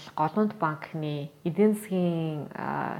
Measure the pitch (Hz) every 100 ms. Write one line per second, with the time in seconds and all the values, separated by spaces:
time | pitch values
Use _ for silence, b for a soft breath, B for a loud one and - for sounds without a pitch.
0 | - - 156 214 214 - 160 151 - 160
1 | 151 147 151 - 175 160 214 214 - 185
2 | 175 165 160 151 - - - 143 -